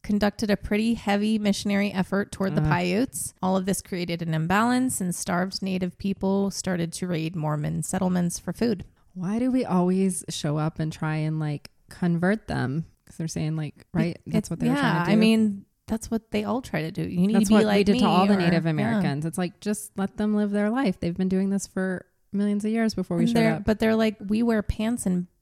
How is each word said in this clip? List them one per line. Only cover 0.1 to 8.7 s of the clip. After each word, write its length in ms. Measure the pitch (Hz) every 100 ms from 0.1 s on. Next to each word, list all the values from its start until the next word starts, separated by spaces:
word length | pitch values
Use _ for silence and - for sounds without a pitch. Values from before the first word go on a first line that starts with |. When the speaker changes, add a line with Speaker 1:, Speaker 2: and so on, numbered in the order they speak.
| 202 208 - 214
Speaker 1:
a 60 | 202
pretty 360 | - 208 226
heavy 460 | 226 - 202 214 220
missionary 520 | 208 196 202 196 202
effort 400 | 190 185 196 202
toward 240 | - 190 156
the 60 |
Speaker 2:
Uh. 80 | 156
Speaker 1:
Paiutes. 640 | 175 180 190 262 - - -
All 160 | 185 190
of 80 | 190
this 160 | 185
created 400 | - 185 170 170
an 140 | 165 156
imbalance, 680 | 160 196 233 254 254 -
and 140 | 185 180
starved 480 | - 175 185 -
native 340 | 190 190 180 -
people 540 | 196 196 190 196 196
started 420 | - - 180 170
to 140 | - 185
raid 280 | 160 160 180
Mormon 460 | 151 151 156 165
settlements 560 | 156 185 185 180 175 -
for 160 | -
food. 320 | 170 233